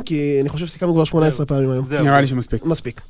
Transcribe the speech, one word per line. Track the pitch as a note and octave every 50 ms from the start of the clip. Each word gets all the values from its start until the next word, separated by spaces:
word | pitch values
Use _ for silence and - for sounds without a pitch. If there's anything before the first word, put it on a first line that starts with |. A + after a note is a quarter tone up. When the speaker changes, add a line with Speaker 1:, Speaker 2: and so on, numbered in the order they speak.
| -
Speaker 1:
כי | - E3 D3 D3 C#3+ C#3+ C#3
אני | C#3 C#3+
חושב | - D3+ F3+
שסיכמנו | D#3+ - - F#3 F3 E3+
כבר | D#3+ D#3+
שמונה | - - E3 D#3
עשרה | D#3 C#3
Speaker 2:
זהו. | - D3
Speaker 1:
פעמים | C3+ D3 C#3 C3+ C3
היום. | C3 B2+ C3+ C3
Speaker 2:
זהו. | C#3+ D3 D3+
Speaker 3:
נראה | C#3+ C#3 C#3
לי | C#3
שמספיק. | C3 C3 B2 A#2 - B2 A2 -
Speaker 1:
מספיק. | D#3+ E3 - - B2 - - - -